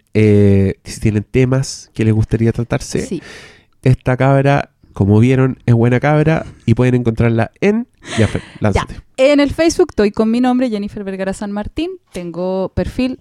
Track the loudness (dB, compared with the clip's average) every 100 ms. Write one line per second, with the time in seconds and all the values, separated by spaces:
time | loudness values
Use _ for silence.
0 | _ 2 4 6 4 4 2 -4 -12 -4
1 | -2 -2 -2 0 2 0 -4 -10 -14 -4
2 | 0 0 0 0 0 -2 -4 -6 -4 -6
3 | -6 -10 -12 -20 -20 -20 _ _ 0 0
4 | 0 0 2 2 2 0 -4 _ _ -2
5 | 2 4 4 2 0 -2 0 2 2 2
6 | 2 2 2 0 -4 -8 -2 2 2 2
7 | 0 0 0 0 -4 -2 0 0 -4 _
8 | -8 -2 -2 -2 -12 -4 -2 -2 -4 -12
9 | -10 0 2 4 2 0 0 2 -2 0
10 | -2 0 -2 0 0 0 -2 -4 -8 -10
11 | -10 -6 -6 -6 -8 -8 -8 -8 -8 -10
12 | _ -12 -10 -6 -4 -4 -4 -4 -6 -4
13 | -4 -4